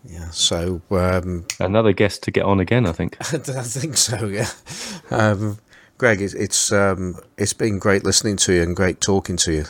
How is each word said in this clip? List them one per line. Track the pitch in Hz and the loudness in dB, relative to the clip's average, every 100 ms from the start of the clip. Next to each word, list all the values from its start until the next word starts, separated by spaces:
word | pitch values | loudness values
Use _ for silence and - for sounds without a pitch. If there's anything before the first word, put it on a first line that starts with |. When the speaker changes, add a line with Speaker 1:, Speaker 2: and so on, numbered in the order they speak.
| - | -16
Speaker 1:
Yeah, | 82 85 | -14 -10
so, | 85 - 87 87 87 - | -2 0 0 -2 -4 0
um, | 95 90 92 87 87 87 - | 2 4 2 0 -6 -6 -4
Speaker 2:
Another | 92 107 110 | 2 4 4
guest | 92 104 - | 4 2 0
to | - | -2
get | 95 | 0
on | 95 98 | 2 2
again, | 87 120 104 | 4 2 2
I | |
think. | - 87 - | 0 -6 -6
Speaker 1:
<laughs> | - | -6
I | 156 135 131 | -6 -6 -8
think | 120 131 156 117 | -6 -6 -4 0
so, | - 120 110 | 0 -2 -4
yeah. | 101 117 - - - 240 190 - | -4 -4 -8 -14 -12 -10 -12 -4
Um, | 117 107 101 107 107 _ - _ _ | 2 2 2 -2 -6 _ -20 _ _
Greg, | 123 98 | 2 2
it's, | 98 | 0
it's, | - 98 - - | -4 -2 0 2
um, | 104 98 92 92 87 - - | 4 2 0 -4 -8 -16 -4
it's | 101 | -4
been | - 117 98 | 0 -2 0
great | 104 98 | 2 2
listening | - 95 110 98 | 2 0 0 0
to | - | 2
you | 90 | 2
and | 85 87 | 2 0
great | 92 - | 0 0
talking | - 98 - 87 | 0 0 0 -2
to | - | 0
you. | 78 | -2